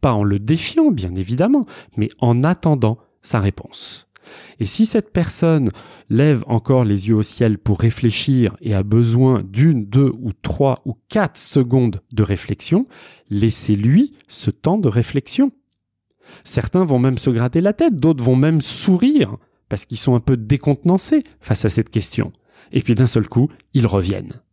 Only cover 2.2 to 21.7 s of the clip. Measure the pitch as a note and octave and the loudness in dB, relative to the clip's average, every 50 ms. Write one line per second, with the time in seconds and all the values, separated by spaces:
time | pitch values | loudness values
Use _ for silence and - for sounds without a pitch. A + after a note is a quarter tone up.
2.2 | - A#2+ A#2+ A#2+ C3 D#3+ F3+ - - E3 D3+ C3+ A2+ A2 A2+ - _ _ _ _ | 0 2 2 2 2 0 0 0 0 0 2 2 2 0 0 -2 _ _ _ _
3.2 | _ - - A#2 G2 G2+ - - - - - - - - - - _ _ _ - | _ -4 -2 0 0 0 -2 -4 -14 -18 -16 -16 -16 -14 -16 -18 _ _ _ -20
4.2 | _ - - - - - - _ A2 G2+ - - A3 A3 - A#3 G3+ - _ F3+ | _ -20 -20 -20 -20 -20 -10 _ -6 -6 0 0 0 2 2 -2 -2 0 _ -2
5.2 | E3+ - - - - E3 D#3+ D#3 C3+ G#2+ - - - - - - _ _ G#2+ A2+ | -2 -2 -4 -2 0 2 2 2 0 -2 -4 -6 -18 -20 -20 -20 _ _ 0 2
6.2 | C#3 D#3 D3 A#2+ - - A#2 A2+ - - C3+ B2+ B2 G#2+ G2+ G2 F#2 G#2 A2+ G#2+ | 4 4 2 0 0 -2 -2 -2 0 2 2 2 4 2 0 -2 0 0 0 0
7.2 | G#2+ - - - A#2+ A2+ G#2+ G2 _ - G#2 - - A2+ A2+ - - A#2 G#2 - | 0 -2 -2 0 0 0 0 0 _ -2 0 2 2 0 0 2 -2 -2 -2 -2
8.2 | - - C3+ B2+ A#2+ G2 - - - A2+ G2+ F#2+ G2 G#2 G#2+ A2+ A#2+ A#2 A2+ A#2+ | -2 0 2 2 2 0 -2 -4 -6 -4 -2 -2 0 2 2 2 2 2 2 2
9.2 | C3 C3 B2+ G#2+ G2 F#2+ G2 A2+ C#3+ E3 D#3 B2 G#2 G2+ G#2 C3 C#3 C3+ B2 A2+ | 4 2 2 0 -2 -6 -2 2 2 2 2 2 -2 0 2 2 2 2 0 -4
10.2 | A#2+ A2+ G2 _ _ - - - C#3 C#3 B2+ - _ - A2+ _ _ _ - G#3+ | -8 -8 -8 _ _ -8 -2 0 0 0 0 -2 _ -10 -10 _ _ _ -2 -2
11.2 | G3+ D#3+ _ - - - - D3 B2+ A#2+ B2 C3+ B2 A#2 G#2 G2 _ _ - G2+ | -2 -2 _ -8 -8 -2 0 0 0 2 2 2 2 0 -2 -4 _ _ -2 -2
12.2 | G#2+ - G2 F#2 - - G#2 - - - D#3+ G3 C4 - - - - - - _ | 0 0 0 -6 -4 -8 -8 -8 -4 0 0 0 0 -2 -8 -20 -20 -20 -20 _
13.2 | _ _ G#2+ G2+ G#2+ A2+ G#2+ - - - G#2+ G2+ G#2 A#2 C#3 G3 C#4+ C#4+ - _ | _ _ -4 -2 0 0 -2 -2 -2 -2 0 2 2 4 4 4 2 2 -2 _
14.2 | _ _ - - - G#2+ - _ _ D3+ F3+ A3 F#3+ B2+ G2 A#2+ A2+ - - C#3 | _ _ -14 -6 -6 -6 -6 _ _ -2 -2 0 0 0 0 0 -2 -2 -4 -6
15.2 | - - - - C#4 C#4 - _ _ _ _ _ _ _ _ _ _ _ _ _ | -6 -4 -2 0 0 0 -2 _ _ _ _ _ _ _ _ _ _ _ _ _
16.2 | _ - - - _ - - - A2 - - F3+ F#3+ E3 C#3 B2 B2 C3+ C3 A#2 | _ -20 -20 -20 _ -8 -6 -6 -6 -2 0 0 0 2 2 2 2 0 0 0
17.2 | - C#3 B2 A2+ A#2+ B2+ - D#3+ F3+ G3+ G#3 - D#4+ E4+ A3+ D3 B2+ D#3+ D#3+ C3+ | -2 -2 0 0 -2 0 0 0 0 0 0 2 0 0 0 2 0 0 0 2
18.2 | A#2 B2 B2+ B2+ C#3 D#3 D#3+ D#3 C#3 - - - - - F#3 F3 - C4 D4+ D4 | 2 2 2 4 4 2 2 0 0 -2 -4 -2 2 2 2 2 2 2 2 2
19.2 | D#3 G2 G#2+ - _ _ _ _ _ _ - G#2+ - _ B2 A2+ - - B2+ A#2+ | 0 0 -4 -14 _ _ _ _ _ _ -10 -10 -8 _ -10 -4 0 0 0 2
20.2 | A2+ - C3 A#2+ A2 G#2+ C#3 C#3 - D3 C#3+ - - F3 F3+ F#3+ - - D#4 D#4 | 2 0 0 0 0 -2 -2 -2 0 0 0 2 2 2 2 2 0 0 0 0
21.2 | - - _ _ _ - A2 - - A2 | 0 -2 _ _ _ -4 -4 -2 0 -2